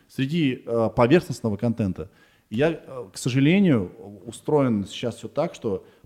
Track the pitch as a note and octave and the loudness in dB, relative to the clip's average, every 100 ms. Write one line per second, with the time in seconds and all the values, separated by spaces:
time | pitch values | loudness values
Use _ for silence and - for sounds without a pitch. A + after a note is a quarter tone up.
0 | _ - C3+ E3+ C3+ B2 - A#2 A2 B2+ | _ -6 -2 0 0 -2 -4 0 0 2
1 | A#2+ F3 - B2 A2+ G2+ A#2+ A2 G2 E2+ | 4 4 2 -6 -4 -2 -2 0 -2 -2
2 | - _ _ _ _ G#2+ D#3+ D#3 - B2+ | -10 _ _ _ _ 0 0 -2 -10 -14
3 | F#2+ - C3 B2+ C#3+ G3 F#3 A#2 F2 - | -14 -6 -2 2 4 4 4 4 0 -10
4 | G2+ G2+ A2+ - - D3+ B2+ G#2 F#2+ - | -20 -16 -16 -12 0 2 2 0 -4 -6
5 | A#2+ - A2 C#3+ E3 - A2+ F#2 - _ | -8 -8 -8 -4 -6 -6 -6 -6 -8 _